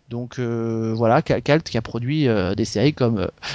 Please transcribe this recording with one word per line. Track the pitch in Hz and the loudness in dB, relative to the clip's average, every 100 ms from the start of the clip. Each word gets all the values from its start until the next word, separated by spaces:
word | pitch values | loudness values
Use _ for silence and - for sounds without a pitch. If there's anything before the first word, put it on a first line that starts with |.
| _ | _
Donc, | 120 120 123 | -10 -8 -6
euh, | 123 117 113 113 113 | -4 -2 -2 -2 -2
voilà, | 113 117 127 - | 2 4 4 2
Ca-, | 113 | -2
Cult | 120 151 | 2 2
qui | - 117 | 2 -4
a | |
produit, | - 117 117 156 139 | -4 -6 -2 0 2
euh, | 110 90 | 2 0
des | 101 110 | 0 -2
séries | 107 131 | 2 2
comme, | 151 123 113 | 2 0 2
euh, | 90 - - | -2 -6 -12